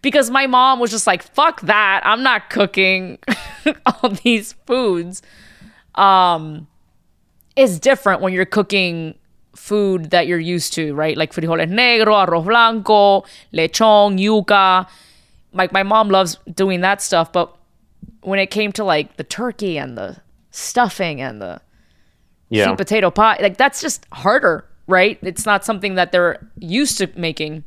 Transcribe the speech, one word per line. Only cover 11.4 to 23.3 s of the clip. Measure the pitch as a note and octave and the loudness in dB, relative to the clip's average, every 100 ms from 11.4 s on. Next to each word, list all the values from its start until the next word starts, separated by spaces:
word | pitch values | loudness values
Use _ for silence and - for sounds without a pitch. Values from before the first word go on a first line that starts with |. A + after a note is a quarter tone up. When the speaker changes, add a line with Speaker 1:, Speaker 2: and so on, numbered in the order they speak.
| E3 E3 E3 | -4 -2 -2
Speaker 1:
negro, | G3+ B3 A#3 G#3+ G#3+ F3+ | 0 2 2 4 4 2
arroz | E3+ E3+ | 0 2
blanco, | A#3 A3+ A3+ G3 G#3+ G3+ G3 - - _ | 4 4 0 2 4 6 4 -2 -20 _
lechon, | D#3+ D#3+ - A3 G#3 G3+ F#3+ | -4 -2 2 4 6 4 2
yuca. | G3+ G#3+ F#3+ G3+ F#3+ F#3 F#3 - _ _ _ _ _ | 0 0 2 2 4 2 -2 -18 _ _ _ _ _
Like, | F3+ F#3 | -4 -2
my | F#3+ | 0
mom | G3 A3 G#3 | 2 2 4
loves | G3 F#3 - - | 2 2 -6 -14
doing | E3+ F#3+ F3+ | -4 -2 0
that | F#3 G3+ | -2 -2
stuff, | - E3+ E3 | 0 -2 0
but | F3+ E3+ _ _ _ _ _ - _ | -2 -4 _ _ _ _ _ -20 _
when | - G3 | -6 -2
it | F#3+ | -2
came | G#3 G#3 | -2 -4
to, | G3 | -4
like, | G3+ D#3 D3 - | -2 -2 -2 -12
the | |
turkey | D#3 - B3 - G3 D#3 | -12 -8 -8 -6 -6 -6
and | C3+ A#2 | -10 -10
the | F#2+ - _ _ _ | -12 -14 _ _ _
stuffing | - - B3 A#3 - F3 C#3+ | -14 -6 -2 -2 -2 -6 -6
and | C3 G#2+ | -10 -10
the | F#2+ E2 _ _ _ _ _ _ _ _ _ | -14 -14 _ _ _ _ _ _ _ _ _
Speaker 2:
Yeah. | G#2+ G#2 | 0 2
Speaker 1:
sweet | F#3 | 0
potato | - G#3+ A#3+ | -2 0 0
pie, | - A3 | 4 2